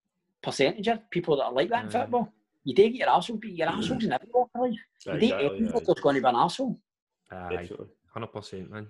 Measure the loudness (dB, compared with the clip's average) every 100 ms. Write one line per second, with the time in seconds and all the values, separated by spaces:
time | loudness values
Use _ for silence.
0 | _ _ _ _ -8 2 2 2 -2 -2
1 | -2 -4 0 0 0 0 2 0 -2 -2
2 | 0 -2 -2 _ _ _ -2 6 6 6
3 | 2 2 2 -8 -8 -2 -2 0 -2 -2
4 | 0 -2 0 0 0 -2 -4 -4 -10 _
5 | -6 0 2 2 -2 0 -2 0 0 2
6 | 4 2 2 4 2 0 -4 -6 _ _
7 | _ _ _ -14 -8 -8 -8 -12 -14 _
8 | _ -12 -10 -12 -12 -14 -12 -14 -16